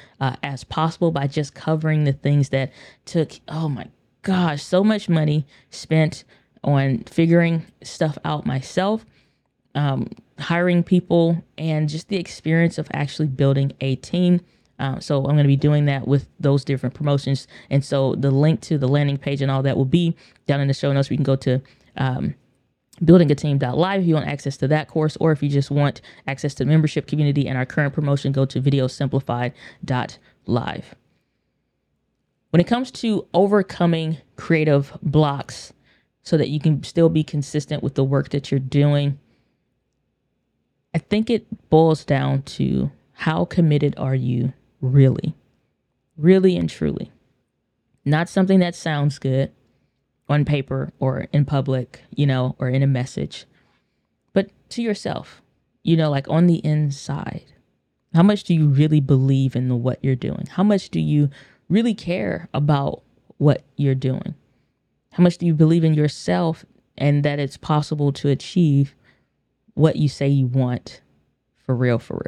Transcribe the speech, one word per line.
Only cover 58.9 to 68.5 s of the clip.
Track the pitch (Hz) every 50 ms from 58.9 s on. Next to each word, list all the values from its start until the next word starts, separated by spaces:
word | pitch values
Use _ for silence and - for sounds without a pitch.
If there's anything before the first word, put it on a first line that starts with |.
| 156 151
believe | 139 131 147 131 131 135 135 135 135 131 -
in | 127 127 127
the, | 123
what | 120 120 127 - - -
you're | 135 131
doing? | 123 - - - - - -
How | - - 190
much | 208 208 190 - -
do | - 165
you | 156 151 151 147 147 143 - - - _ _ _ _ -
really | 160 214 233 240 220
care | - - 180 170 196 220 190 - 170 165 - -
about | - 147 147 151 139 139 143 - - _ _ _ _ _ _ - -
what | 139 151 139 - - _ _
you're | - 143 139 135
doing? | 131 131 131 131 - - - - - _ _ _ _ _ _ _ _ _ _ _ _ _ _ -
How | - 180
much | 175 170 -
do | 175
you | 175 160
believe | 151 160 156 165 170 160
in | 160 156
yourself | 151 151 147 - - - - 180 180 175 165 165 - - _ _ _ _ _ - -
and | 139 147 147 143 143
that | 147 143 147
it's | 143 135 -
possible | - - - 165 151 147 - 156 147 147 143 139
to | - - 143
achieve | 139 131 - -